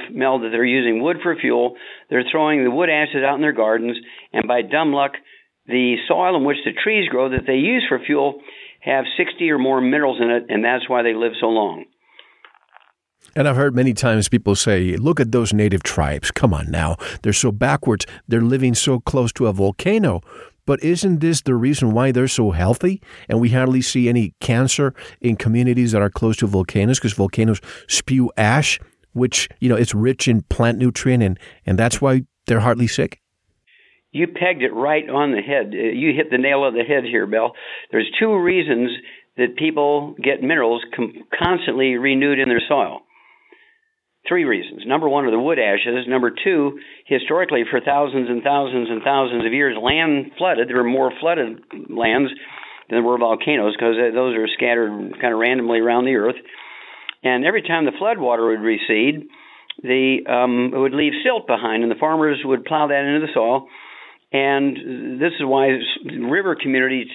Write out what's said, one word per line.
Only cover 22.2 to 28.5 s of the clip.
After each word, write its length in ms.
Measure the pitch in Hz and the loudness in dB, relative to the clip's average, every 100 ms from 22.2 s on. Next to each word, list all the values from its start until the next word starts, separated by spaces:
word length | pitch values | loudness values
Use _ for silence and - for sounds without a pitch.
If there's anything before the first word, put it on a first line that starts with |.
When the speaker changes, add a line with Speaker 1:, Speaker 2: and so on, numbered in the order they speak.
| 127 | 0
Speaker 2:
so 240 | - 107 | 2 0
healthy? 500 | 82 92 123 185 190 - - - | 2 2 2 0 -2 -10 -16 -4
And 140 | 113 | 2
we 80 | 117 | 2
hardly 320 | 127 131 131 | 2 2 2
see 260 | 123 131 120 | 0 2 2
any 280 | 120 98 - | 2 0 -4
cancer 540 | - 117 131 - 139 - - - | -2 2 2 2 -2 -4 -16 -4
in 160 | 123 107 | -2 0
communities 560 | 117 117 123 123 120 | 0 2 2 2 2
that 120 | 107 | 2
are 60 | 101 | 0
close 280 | - 113 113 | 0 0 2
to 100 | 107 | 2
volcanoes, 520 | 95 92 104 104 131 | 2 2 2 2 2
'cause 140 | 113 | 0
volcanoes 460 | 98 95 - 110 104 - - - | 0 0 2 0 0 -4 -18 -6
spew 440 | - - 131 123 - | -4 0 2 2 2
ash, 420 | 107 | 2